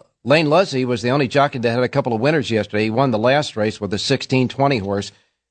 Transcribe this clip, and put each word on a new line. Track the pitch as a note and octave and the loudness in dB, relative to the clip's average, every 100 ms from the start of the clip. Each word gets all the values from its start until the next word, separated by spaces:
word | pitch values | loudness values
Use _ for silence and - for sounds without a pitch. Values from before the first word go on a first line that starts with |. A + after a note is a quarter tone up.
| _ _ | _ _
Lane | A2+ D3+ D3+ | 2 2 4
Lussey | D#3+ G3 C3+ B2+ | 2 2 0 -2
was | A#2+ | -2
the | A#2+ | 0
only | C#3 C3 | 0 2
jockey | C#3 C#3 C3 | 2 0 0
that | A#2 | -2
had | A#2+ | 0
a | B2 | 0
couple | C#3 C3+ | 0 -2
of | A2+ | 0
winners | C3+ D#3 G#2+ | 0 0 0
yesterday. | A2 G2+ G#2+ | -2 -2 -2
He | A2 | 0
won | A2+ C#3 | 0 0
the | G#2+ | 2
last | A#2+ C#3+ D3 | 2 2 0
race | A2+ G#2+ - | -2 -4 -2
with | G2+ | -4
a | G2 | -4
sixteen | - C3 - C3 B2 | -2 -2 0 0 0
twenty | - C#3 B2+ | 0 0 0
horse | G2 G2+ G2+ - _ _ _ | -2 -4 -6 -12 _ _ _